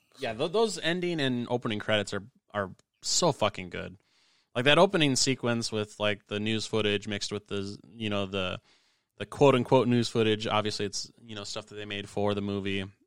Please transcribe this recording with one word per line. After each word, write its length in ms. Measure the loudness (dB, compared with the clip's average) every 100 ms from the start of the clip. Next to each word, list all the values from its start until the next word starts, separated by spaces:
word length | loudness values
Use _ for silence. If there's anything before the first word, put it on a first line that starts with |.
| _ -10
Yeah, 160 | -8
th-, 180 | -4 -2
those 260 | 0 0 -2
ending 420 | -2 -2 -2 0
and 260 | 0 0 -2
opening 280 | -2 -2 -4
credits 360 | 0 0 0
are, 80 | -6 -10 _ _
are 160 | -6 -6 -8 _ _
so 300 | -2 2 2
fucking 380 | 2 0 0 -8
good. 260 | -10 -10 -14 _ _ _ _ _
Like, 100 | 2 6
that 120 | 8
opening 380 | 6 6 2 4
sequence 560 | 0 0 0 -2 -2
with, 260 | -4 -4 -2
like, 280 | -2 -2 _
the 120 | -4
news 280 | -2 -2 -2
footage 420 | 0 2 0 -2
mixed 240 | -6 -6
with 140 | -8 -6
the, 280 | -6 -6 -12 -18
you 160 | -8 -4
know, 160 | -2 -2
the, 340 | -2 -4 -6 -12 _ _ _ _ -14
the 80 | -12
quote-unquote 640 | 4 6 6 4 4 6
news 200 | 2 2
footage. 360 | 2 2 0 0
Obviously, 380 | 0 0 -4
it's, 260 | -6 -6 -12 _
you 120 | -14
know, 100 | -12
stuff 220 | -10 -12 -12
that 100 | -14
they 100 | -8
made 200 | -8 -6
for 260 | -2 0
the 80 | 0
movie, 420 | -2 -4 -2 -4 -6 -12